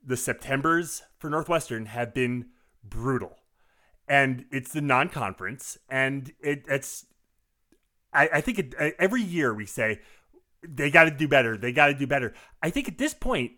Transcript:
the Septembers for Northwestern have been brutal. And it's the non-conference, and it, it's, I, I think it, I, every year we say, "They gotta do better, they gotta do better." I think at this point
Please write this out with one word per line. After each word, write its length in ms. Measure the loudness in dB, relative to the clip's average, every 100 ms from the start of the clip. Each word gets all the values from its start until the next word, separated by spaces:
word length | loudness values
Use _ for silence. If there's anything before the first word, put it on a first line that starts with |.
the 140 | -4 -4
Septembers 840 | -2 -6 -4 -2 2 0 0 -8 -14 _
for 100 | -4
Northwestern 580 | -4 0 -2 0 -8 -6
have 280 | -6 -4
been 320 | -2 -2 -2 -6 _ _ _
brutal. 540 | -10 -6 -2 -2 -4 -14 _ _ _ _ _ _ _
And 380 | 4 4 0 -6
it's 220 | -8 -6
the 80 | -4
non-conference, 960 | 2 2 2 -2 -6 -6 -10 -10 -14 -16 _
and 440 | -2 0 -2 -8 -8
it, 240 | -4 -4 -2
it's, 400 | -4 -4 -16 -18 _ _ _ _ _ _ _ _ _ _
I, 160 | 2 2
I 60 | 2
think 180 | -2 -4
it, 160 | -4 -2
I, 120 | -4 2
every 240 | 0 2
year 320 | -2 0 0
we 120 | 0 -6
say, 340 | -2 -2 -2 -8 -20 _ -20 _ _ -16
"They 240 | -4 4
gotta 220 | 8 6
do 160 | 4 4
better, 280 | 4 4 0
they 140 | -2
gotta 240 | 4 4
do 140 | 4 0
better." 260 | 0 -2 -6 -20 -6
I 100 | -4
think 180 | -2 -6
at 100 | -2
this 160 | -4
point 380 | -2 -2 -2 -2